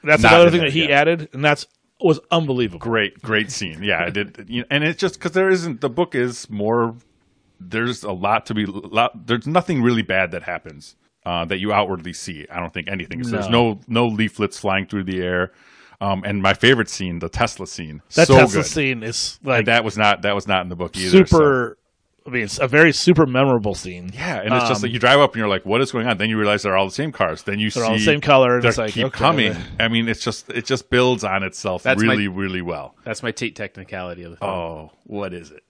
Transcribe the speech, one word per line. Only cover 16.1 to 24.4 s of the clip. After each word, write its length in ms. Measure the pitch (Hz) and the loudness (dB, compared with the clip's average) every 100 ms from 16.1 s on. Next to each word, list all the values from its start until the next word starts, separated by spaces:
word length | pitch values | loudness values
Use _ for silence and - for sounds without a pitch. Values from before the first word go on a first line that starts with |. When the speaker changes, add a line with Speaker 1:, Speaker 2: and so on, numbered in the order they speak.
| 95 98 | -4 -4
Speaker 2:
and 160 | 101 | -2
my 120 | 95 | 0
favorite 360 | 95 117 127 107 | 2 4 4 0
scene, 300 | - 92 85 | -6 -6 -6
the 80 | 82 | -8
Tesla 400 | - 117 - 95 | -4 -4 -4 -14
scene, 340 | - 80 76 _ - | -12 -14 -14 _ 0
Speaker 1:
That 120 | 160 | 6
Speaker 2:
so 80 | 135 | 6
Speaker 1:
Tesla 240 | 139 - | 6 2
Speaker 2:
good. 60 | 143 | -2
Speaker 1:
scene 360 | 160 135 123 | -2 -2 -2
is, 360 | 110 117 - - | -6 -8 -8 -8
Speaker 2:
And 60 | 139 | -2
Speaker 1:
like, 160 | 123 110 | 0 2
Speaker 2:
that 180 | 117 | 2
was 140 | 110 101 | 0 2
not, 240 | 107 95 | 2 2
that 140 | 98 101 | 0 -2
was 120 | 98 | 0
not 140 | 95 | -2
in 60 | 90 | -2
the 60 | 87 | -8
book 200 | 87 - | -8 -6
either, 140 | 92 | 4
so. 160 | 185 185 | 6 8
Speaker 1:
super, 520 | 165 151 131 120 - _ _ _ _ - | 6 4 2 -2 -8 _ _ _ _ -8
I 40 | |
mean, 140 | 123 | -6
it's 160 | 104 - | -4 -4
a 80 | 139 | 2
very 240 | 143 165 | 6 6
super 320 | 139 - 165 147 | 6 4 6 4
memorable 480 | 127 139 120 104 | 4 4 2 0
scene. 380 | 92 92 90 90 | -6 -10 -12 -12
Speaker 2:
Yeah, 260 | 113 165 117 | -10 -8 -6